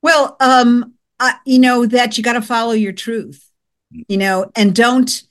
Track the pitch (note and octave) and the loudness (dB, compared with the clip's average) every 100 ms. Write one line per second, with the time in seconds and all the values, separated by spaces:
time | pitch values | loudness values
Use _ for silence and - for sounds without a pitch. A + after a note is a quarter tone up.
0 | D4+ D#4+ C4+ - B3+ B3+ A#3+ A#3+ - _ | 2 2 0 0 2 4 4 2 -2 _
1 | _ _ B3+ - - B3+ B3+ B3 A#3+ B3 | _ _ -4 -4 0 2 4 2 0 0
2 | B3 A3 A#3 A#3+ A3 A#3 A#3 A3 G#3 F#3 | 0 -2 -4 -4 -4 -4 -2 -2 -4 -6
3 | - A3+ - - _ _ _ _ _ - | -10 -10 -10 -18 _ _ _ _ _ -20
4 | - G3 G3 F#3 F#3+ A3+ G3+ F3+ A#3+ B3+ | -6 -4 -2 -2 -4 0 0 2 2 2
5 | B3+ - _ | 0 -4 _